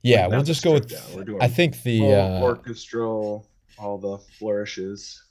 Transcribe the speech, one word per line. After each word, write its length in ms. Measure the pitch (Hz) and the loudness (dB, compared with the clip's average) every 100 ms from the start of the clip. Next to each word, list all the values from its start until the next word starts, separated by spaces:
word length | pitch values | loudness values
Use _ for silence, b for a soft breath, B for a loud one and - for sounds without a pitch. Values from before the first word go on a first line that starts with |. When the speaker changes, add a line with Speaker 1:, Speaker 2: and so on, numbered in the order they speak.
Speaker 1:
Yeah, 180 | 123 113 | 6 6
Speaker 2:
Like, 80 | 90 | 6
Speaker 1:
we'll 80 | 120 | 2
Speaker 2:
not 80 | |
the 80 | 147 | 0
Speaker 1:
just 100 | 151 | 0
go 120 | 170 | 4
with, 100 | 151 - | 2 0
Speaker 2:
stripped 160 | - - | -14 -14
down. 80 | 90 | -14
We're 80 | |
doing 180 | 98 104 | -10 0
Speaker 1:
I 60 | 123 | 0
think 340 | - 170 - | 2 0 0
the, 180 | 123 113 | -2 2
Speaker 2:
full 140 | 104 | 6
Speaker 1:
uh, 260 | 101 95 92 | 6 4 0
Speaker 2:
orchestral, 1040 | 123 120 - 113 - 117 113 110 107 104 107 _ _ - | 0 -2 -8 -14 -8 -6 -4 -4 -4 -8 -12 _ _ -12
all 180 | 104 101 | -10 -8
the 220 | 98 98 _ _ | -8 -10 _ _
flourishes. 840 | 107 104 104 - 95 101 - - _ | -6 -4 -6 -8 -10 -10 -16 -20 _